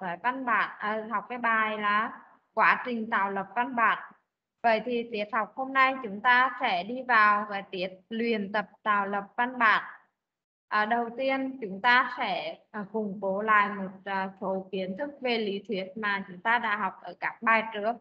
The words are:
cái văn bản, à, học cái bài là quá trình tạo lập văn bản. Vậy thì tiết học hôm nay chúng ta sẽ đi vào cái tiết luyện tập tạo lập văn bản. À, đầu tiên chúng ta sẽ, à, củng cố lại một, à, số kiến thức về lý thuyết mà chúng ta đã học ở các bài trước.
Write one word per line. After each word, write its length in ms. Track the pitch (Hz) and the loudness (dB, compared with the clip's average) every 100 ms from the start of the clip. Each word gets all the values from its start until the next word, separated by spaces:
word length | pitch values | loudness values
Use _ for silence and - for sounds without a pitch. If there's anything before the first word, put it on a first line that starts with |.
cái 160 | 185 175 | -8 -4
văn 220 | 240 262 | -4 -2
bản, 260 | 254 214 165 - | 0 0 0 -4
à, 280 | 208 220 220 | -4 -4 -4
học 140 | 214 196 | -6 -6
cái 100 | 247 | -4
bài 400 | 233 220 214 214 | 0 2 2 0
là 420 | 208 208 233 - - _ _ | 0 2 0 -6 -20 _ _
quá 280 | - 175 190 254 | 4 6 4 2
trình 240 | 240 220 | -6 -2
tạo 200 | 226 196 | 0 0
lập 160 | 196 190 - | -2 -4 -4
văn 200 | 254 240 | -2 2
bản. 360 | 220 175 - - _ _ _ _ | 2 2 -4 -20 _ _ _ _
Vậy 180 | 240 220 | 2 2
thì 240 | 226 240 233 | 0 -4 -4
tiết 120 | 214 208 | -6 -2
học 200 | 240 214 - | -2 -4 -6
hôm 160 | 262 | -2
nay 220 | 269 262 269 | 4 4 2
chúng 180 | 240 202 | -6 -2
ta 380 | 247 247 262 262 | 4 4 4 0
sẽ 220 | 254 180 | -2 -2
đi 200 | 196 247 254 | -2 -8 2
vào 380 | 226 208 208 208 | 6 6 4 0
cái 120 | 196 190 | -8 -8
tiết 200 | 190 185 - _ | -6 -6 -8 _
luyện 440 | 226 233 220 196 | -4 -2 -2 -2
tập 140 | 208 208 _ | -4 -4 _
tạo 240 | 220 208 196 | 0 0 2
lập 180 | 202 202 - | -4 -6 -4
văn 220 | 240 254 | -2 2
bản. 260 | 226 185 - - _ _ _ _ _ _ _ | 4 4 0 -14 _ _ _ _ _ _ _
À, 160 | 214 | -2
đầu 240 | 214 233 233 240 | 2 0 -2 -4
tiên 420 | 269 269 269 262 | -2 -2 -4 -6
chúng 200 | 208 190 | -10 -2
ta 320 | 240 247 254 - | 4 4 4 -2
sẽ, 400 | 226 175 156 170 _ | -4 -2 -4 -10 _
à, 140 | 220 196 | -12 -6
củng 260 | 226 208 190 | -6 -6 -4
cố 200 | 196 190 | -4 -2
lại 260 | 214 214 202 | 4 4 4
một, 220 | 202 190 - | -2 -8 -10
à, 260 | 202 196 190 190 | -6 -4 -4 -6
số 280 | 190 190 185 | -4 -4 -4
kiến 240 | 190 185 196 | -6 -6 -6
thức 120 | 294 285 | -8 -6
về 180 | 254 226 | -2 -2
lý 240 | 214 196 196 | -2 -4 -4
thuyết 180 | 196 190 - | -6 -6 -6
mà 280 | 208 196 196 | -4 -4 -6
chúng 120 | 180 | -4
ta 180 | - 240 | 2 2
đã 180 | 226 208 | 2 -2
học 180 | 196 - | -2 -6
ở 120 | 175 175 | -16 -8
các 220 | 160 - | -8 -2
bài 200 | 226 226 214 | 2 2 2
trước. 180 | 214 202 233 | -4 -4 -4